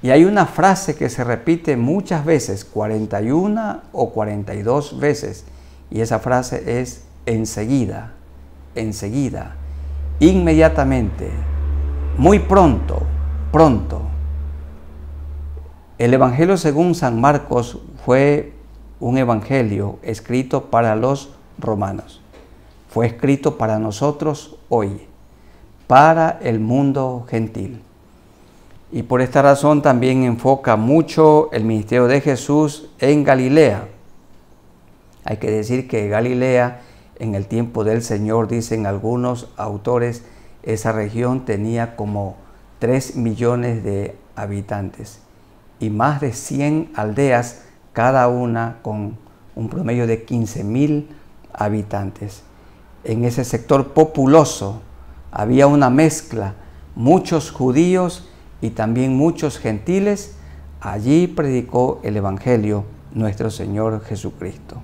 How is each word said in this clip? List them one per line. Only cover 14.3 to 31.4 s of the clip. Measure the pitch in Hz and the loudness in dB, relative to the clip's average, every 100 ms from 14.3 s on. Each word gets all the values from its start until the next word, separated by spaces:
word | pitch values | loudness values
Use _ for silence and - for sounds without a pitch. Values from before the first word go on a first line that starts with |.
| - - - - - - - - - - - - - - - - - | -6 -8 -10 -14 -16 -18 -16 -16 -14 -12 -12 -12 -12 -16 -20 -20 -2
El | 120 | 2
Evangelio | 131 131 123 170 190 | 4 4 4 2 2
según | 160 143 180 170 | 2 2 2 2
San | 139 113 | 0 2
Marcos | 131 147 - 120 120 - - - - | 2 2 0 -2 -2 -8 -18 -14 0
fue | 123 143 147 151 - - - - - | 2 4 2 -2 -14 -20 -20 -20 -8
un | 120 127 | -2 0
evangelio | 127 113 101 135 113 101 101 - | 2 0 0 0 0 -2 -4 -8
escrito | - 107 - 120 127 143 131 | -10 -10 -4 -4 -2 -4 0
para | 117 117 107 | 0 2 2
los | 127 139 - - - - | 0 -2 -6 -20 -20 -10
romanos. | - 107 98 95 - - - - - - - - - | -4 -2 -4 -6 -12 -20 -20 -20 -20 -20 -20 -20 -8
Fue | - 117 | -2 -2
escrito | 117 143 139 151 143 | 0 0 2 0 -2
para | 113 107 | -2 -2
nosotros | 107 104 143 147 156 143 - - - | -4 -2 -4 -2 -4 -6 -10 -20 -4
hoy, | 117 101 98 - - - - - - - - - | -2 -2 -6 -16 -20 -20 -20 -20 -20 -20 -20 4
para | 127 151 165 160 - | 6 8 6 2 -2
el | 127 117 | -4 -2
mundo | 110 127 139 139 131 123 120 | 0 2 2 0 -2 -6 -6
gentil. | 113 110 110 98 117 - _ - - - _ - - - - - | -4 -4 -6 -12 -12 -20 _ -20 -20 -20 _ -20 -20 -20 -20 -12
Y | - | -10
por | - 127 | -2 0
esta | 123 139 | 2 4
razón | 139 139 143 147 | 6 6 4 4
también | 143 123 127 131 | 4 2 2 2
enfoca | 127 117 131 135 135 110 | 2 0 0 0 2 2
mucho | 110 151 160 - 156 151 | 4 2 2 4 6 6